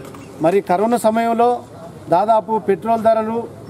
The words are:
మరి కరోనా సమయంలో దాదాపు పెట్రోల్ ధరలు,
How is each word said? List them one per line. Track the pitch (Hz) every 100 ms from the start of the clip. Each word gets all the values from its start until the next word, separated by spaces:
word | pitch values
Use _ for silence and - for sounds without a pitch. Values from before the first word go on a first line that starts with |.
| - - - -
మరి | 160 196 -
కరోనా | 180 220 240 220
సమయంలో | 226 233 233 240 240 - - - - -
దాదాపు | 170 208 220 214 220 -
పెట్రోల్ | 185 220 226 220
ధరలు, | 220 220 233 220 -